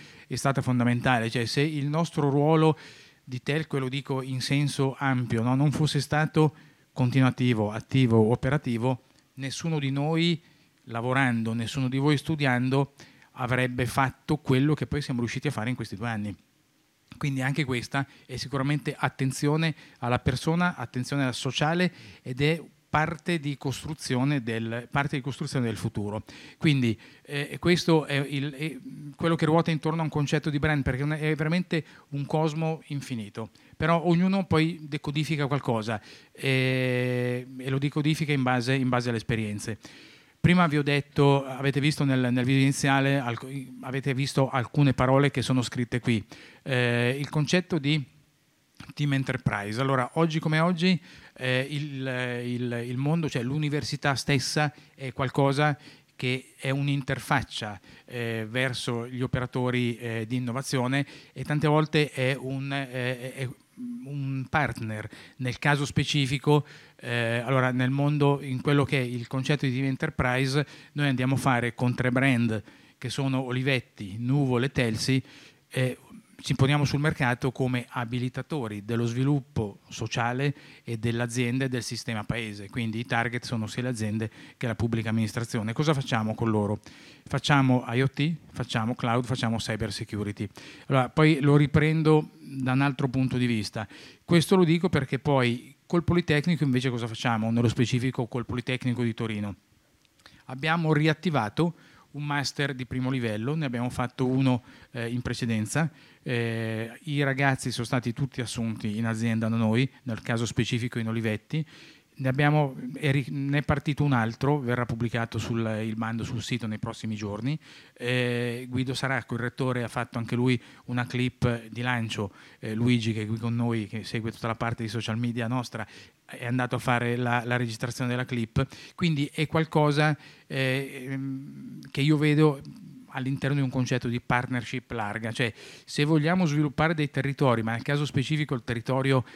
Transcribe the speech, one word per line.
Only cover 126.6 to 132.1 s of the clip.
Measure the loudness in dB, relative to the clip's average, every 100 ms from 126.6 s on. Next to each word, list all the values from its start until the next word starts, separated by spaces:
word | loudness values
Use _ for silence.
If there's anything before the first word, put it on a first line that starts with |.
| 0 -2
a |
fare | 0 2 2 0
la, | 0 0
la | 0 -2
registrazione | -2 -4 -6 -4 -4
della | -2 -2
clip. | -2 0 0 0 -4 -18
Quindi | -2 0 2 -2
è | -2 0
qualcosa, | 0 2 4 4 4 2 0 -6 -20 -10
eh, | -2 0 -2 -4 -10 -8
ehm, | -6 -6 -8 -10 -14 -14 -14 -10
che | 0
io | 2